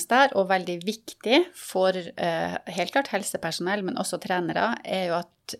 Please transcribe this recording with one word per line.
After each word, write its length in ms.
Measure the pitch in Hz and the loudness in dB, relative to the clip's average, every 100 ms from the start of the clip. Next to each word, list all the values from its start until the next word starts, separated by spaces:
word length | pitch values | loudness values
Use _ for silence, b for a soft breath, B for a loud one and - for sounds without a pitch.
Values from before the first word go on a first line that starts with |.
| - | 2
der, 260 | 240 277 196 | 4 6 4
og 140 | 185 | 2
veldig 320 | 185 175 175 | 2 0 -4
viktig 600 | 175 220 - - 208 269 359 - | -4 -6 -10 -8 4 4 4 -2
for, 400 | - 185 190 185 | -6 2 2 2
eh, 640 | 170 - 175 165 170 - - | -4 -4 -2 0 -2 -4 -6
helt 240 | 180 175 | -4 0
klart 160 | 277 277 | 0 0
helsepersonell, 760 | 196 202 - 165 - 175 208 | -2 -4 -4 -4 -4 -2 -2
men 120 | 185 - | -2 -4
også 240 | 185 175 | -4 -4
trenere, 580 | - 180 165 170 208 240 | -2 -2 0 0 0 0
er 240 | - 190 180 | -4 -2 0
jo 60 | 170 | -2
at 400 | 175 _ - - | -4 _ -16 -12